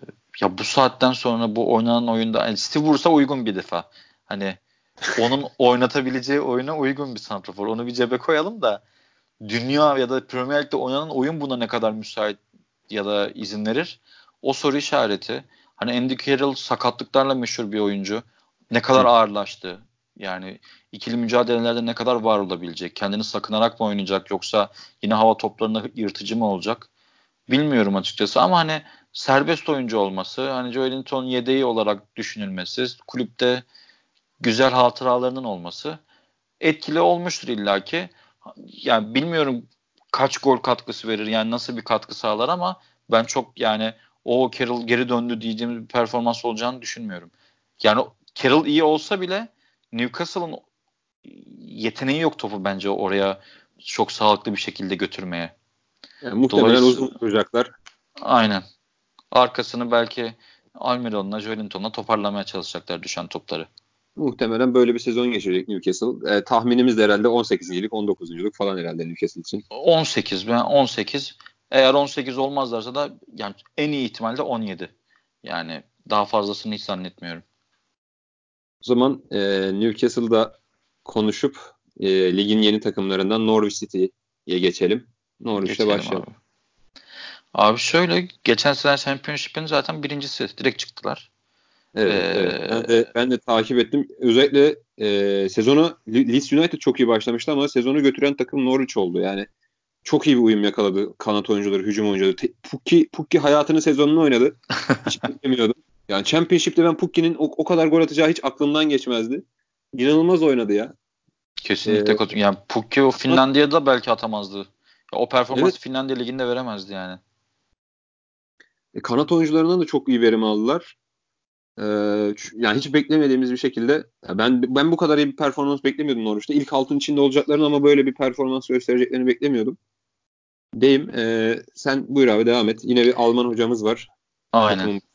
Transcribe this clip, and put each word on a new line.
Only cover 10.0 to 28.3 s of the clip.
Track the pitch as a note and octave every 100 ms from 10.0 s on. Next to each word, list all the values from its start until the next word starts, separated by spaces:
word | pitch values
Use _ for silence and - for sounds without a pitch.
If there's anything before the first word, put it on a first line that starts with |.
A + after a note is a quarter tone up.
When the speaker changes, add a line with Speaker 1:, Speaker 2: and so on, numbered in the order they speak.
| B2
Speaker 1:
da | C3 B2+
Premier | B2+ B2+ D3
Lig'de | C#3+ C3+
oynanan | B2+ C#3 D#3
oyun | C3+ C3+ D#3+
buna | C#3 B2
ne | A2+
kadar | A#2+ A2
müsait | G#2+ G#2+ - G#2+ G2+ _ _ _ _ _
ya | G#2 G2+
da | G#2 G2+
izin | - G2 G#2+ G#2+
verir? | A#2+ F3 - _ _ _ _
O | C3+
soru | C3+ D3 C#3
işareti. | C#3 C#3+ A2+ G2 - B2 - _ _ -
Hani | A2+ A#2+
Andy | C3 B2+ -
Carroll | C3+ C#3
sakatlıklarla | C3+ - B2 B2 - - C3+ C3+ C3
meşhur | A#2 - G#2+
bir | G#2+
oyuncu. | G#2 G2+ F#2+ G#2+ - _ _ _ -
Ne | A#2
kadar | - C3
Speaker 2:
Hı. | B2
Speaker 1:
ağırlaştı. | A#2 G#2+ G#2 G2 - F#2 F2+ _ _ _ -
Yani | G2 F#2 F#2 - _ - _
ikili | G#2+ - A#2+
mücadelelerde | A#2 B2 A#2+ A#2 A#2 A#2 A#2
ne |
kadar | A#2+ A#2+ A#2+
var | A2 G#2
olabilecek? | F#2+ F2 F2 E2 F2+ -
Kendini | G2+ G#2
sakınarak | G#2+ G#2 - G#2+ A#2+ -
mı | G#2+
oynayacak | G2+ F#2+ F#2+ -
yoksa | G2 - G#2+ G2+ - - _
yine | G2+
hava | A2 A2+ G#2+
toplarında | A2 - A2 A2 G#2+ A#2+
yırtıcı | G#2 - G2+ A2+
mı | A2
olacak? | F#2+ G2 A#2 - _ _ _ _ _ -
Bilmiyorum | C3 D3+ B2+ G2+ G2
açıkçası | F#2 - G#2